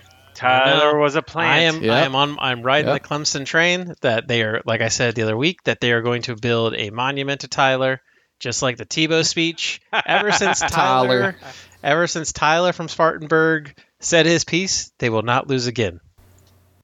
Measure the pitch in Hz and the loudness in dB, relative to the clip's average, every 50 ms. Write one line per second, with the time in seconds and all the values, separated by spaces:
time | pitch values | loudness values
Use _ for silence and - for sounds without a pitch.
0 | - - - _ _ - - - 127 127 127 127 131 135 139 156 151 151 151 147 | -6 -16 -20 _ _ -20 -14 -2 2 2 4 4 4 4 4 4 4 4 4 4
1 | 147 143 139 160 - - - 156 170 165 143 156 165 160 160 160 107 110 117 131 | 2 2 2 0 -4 -4 -4 -2 0 2 2 4 2 2 0 0 0 0 2 2
2 | 160 135 131 135 143 147 147 - - 131 127 117 117 127 135 151 - 123 147 135 | 2 2 2 2 0 0 -2 -4 -4 -4 -4 -2 0 2 2 2 2 0 -2 -2
3 | - - 147 147 151 - - 143 135 - - 165 170 175 175 180 180 175 156 - | -4 -6 -6 -4 -4 -4 -4 -4 -6 -2 0 2 2 2 0 -2 -4 -10 -10 -2
4 | - 131 110 117 - - 120 117 110 107 110 - - - 110 110 117 113 - - | 0 0 0 0 0 0 0 0 0 0 -2 -4 -2 -2 -2 0 0 -2 0 0
5 | 131 120 110 120 110 110 110 113 139 175 185 - _ 135 113 - 123 120 120 117 | 0 -2 0 -2 -2 -2 0 0 0 -2 -2 -2 _ -4 -2 0 0 0 0 0
6 | 113 120 120 120 117 - 120 107 123 120 117 117 113 113 - - 113 101 104 117 | 0 -2 -2 -4 -4 -8 -8 -6 -2 0 0 2 0 0 -2 -2 -6 -6 -4 -4
7 | 123 135 139 139 139 139 139 139 - - - - 139 135 131 131 131 131 131 127 | -4 -4 -4 -4 -4 -4 -6 -6 -8 -8 -2 0 2 2 2 2 0 -2 -2 -4
8 | - _ _ _ _ _ _ _ - 123 113 - 143 127 120 120 107 - - 160 | -8 _ _ _ _ _ _ _ -8 -6 -4 -2 -2 -2 -2 -4 -10 -6 -2 0
9 | 160 151 165 160 160 - - 170 165 165 165 - - - - - - _ - 220 | 0 2 2 2 0 0 0 0 -2 -2 -2 -4 -6 -6 -6 -8 -10 _ -4 -2
10 | - - 160 196 202 208 180 - 208 180 - - 165 143 - 156 131 131 131 131 | 0 0 0 0 2 2 0 2 2 0 0 0 -2 -2 0 0 2 2 4 2
11 | 127 127 127 123 127 190 175 - - 135 - - - - - _ - 143 147 165 | 2 2 2 2 0 -2 -4 -8 -14 -20 -20 -20 -20 -20 -20 _ -2 0 0 2
12 | 175 160 - 170 151 - - - 156 151 160 170 180 180 170 - 165 151 - - | 0 -2 -2 -6 -6 -8 -4 0 2 2 2 4 2 0 -2 -2 -8 -8 -2 0
13 | 165 160 - - 156 147 165 160 160 160 160 156 147 143 - - _ _ _ _ | 0 0 0 -2 -4 0 0 2 2 2 0 0 -4 -8 -18 -20 _ _ _ _
14 | - - 170 165 156 165 170 156 - - 160 170 190 185 - - - - _ _ | -4 0 2 4 4 4 2 2 0 0 -2 -2 -2 -2 -4 -4 -6 -8 _ _
15 | 135 120 110 110 107 120 120 131 - 139 135 127 120 123 113 123 110 92 85 87 | -4 -2 0 0 0 0 0 -2 0 -2 -2 -2 -2 -4 -2 -2 -2 -2 -4 -8
16 | - _ _ _ _ _ _ _ _ _ _ _ _ _ _ _ | -16 _ _ _ _ _ _ _ _ _ _ _ _ _ _ _